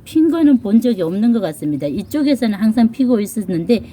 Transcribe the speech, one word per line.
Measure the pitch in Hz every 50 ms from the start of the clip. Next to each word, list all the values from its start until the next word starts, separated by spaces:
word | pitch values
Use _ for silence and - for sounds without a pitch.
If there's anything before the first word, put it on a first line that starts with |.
| -
핀 | - - 320 311 330
거는 | 311 330 311 294 269
본 | 233 - 196 214 226
적이 | 233 247 226 185 165
없는 | 165 185 202 226 240
것 | 233 226
같습니다. | 190 160 151 - - 151 147 135 151
이쪽에서는 | 147 - 208 190 - - 302 277 294 277 - 247 220 208
항상 | 185 220 220 220 247 226 226
피고 | - - 262 247 247 208
있었는데 | 208 196 - 220 190 185 180 160 170 180 240 196 - -